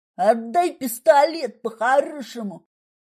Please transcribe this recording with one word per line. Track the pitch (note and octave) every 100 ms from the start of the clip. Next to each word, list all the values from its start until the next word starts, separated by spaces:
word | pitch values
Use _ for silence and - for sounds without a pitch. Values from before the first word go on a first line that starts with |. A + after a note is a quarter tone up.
| _ -
отдай | G3 A#3 A#3 F4 F4
пистолет | - C4 - - C#4+ D4 E4 B3+ -
по-хорошему". | A3+ - A3+ C#4 D#4+ D4+ A3+ A#3+ G#3 E3+ _ _ _ _